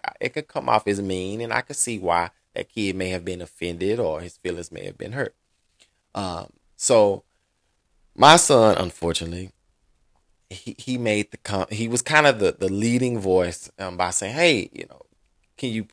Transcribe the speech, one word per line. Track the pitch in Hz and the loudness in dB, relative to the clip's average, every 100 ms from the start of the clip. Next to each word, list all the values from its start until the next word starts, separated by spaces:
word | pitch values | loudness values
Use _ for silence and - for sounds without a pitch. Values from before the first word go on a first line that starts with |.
I, | - - | -8 -8
it | 127 | -8
could | 156 143 | -8 -10
come | 147 127 | -8 -2
off | 110 104 | 0 0
as | 101 | -2
mean, | 98 92 92 107 | -4 -6 -6 -8
and | 117 | -8
I | 113 | -8
could | - 147 | -8 -6
see | - 110 | -6 -4
why | 90 85 85 - _ | -2 -2 -2 -8 _
that | - - | -12 -10
kid | - 101 | -6 -4
may | 92 92 | -4 -6
have | 92 | -6
been | 87 90 | -8 -10
offended | 85 - 87 85 95 113 | -12 -10 -8 -4 -4 -2
or | 95 78 | -2 -6
his | 87 - | -10 -12
feelings | 90 85 87 | -10 -10 -10
may | - | -14
have | 50 - | -16 -14
been | - | -12
hurt. | 127 131 - _ _ _ _ _ _ _ | -8 -8 -10 _ _ _ _ _ _ _
Um, | - 95 87 - _ _ - | -10 -8 -10 -12 _ _ -6
so | 127 117 101 98 - _ _ _ _ _ _ _ _ | 2 4 4 2 -8 _ _ _ _ _ _ _ _
my | - 143 170 | 6 8 10
son, | - 131 110 82 | 8 6 6 4
unfortunately, | 92 - 85 82 85 87 95 - _ _ _ _ _ _ _ _ _ | 0 -4 -4 -4 -6 -10 -14 -18 _ _ _ _ _ _ _ _ _
he, | 92 - - | -16 -16 -12
he | - 127 | -8 -4
made | 113 104 104 | 0 0 -2
the | - | -8
com-, | - 101 - | -6 -4 -4
he | 107 113 | -4 -4
was | 120 | -4
kind | - 151 147 | 2 4 6
of | 120 | 4
the, | 95 | 2
the | - 95 | 0 -2
leading | 98 117 123 127 117 | 0 0 2 0 -2
voice, | 95 92 87 85 - - | 2 2 2 -4 -14 -12
um, | 95 90 | -10 -4
by | 90 | -2
saying, | - 101 | -2 -4
"Hey, | 135 175 120 - | 2 2 2 -2
you | - - | -10 -18
know, | 65 - _ _ _ _ - | -20 -20 _ _ _ _ -10
can | 127 | -6
you," | 110 104 | -4 -8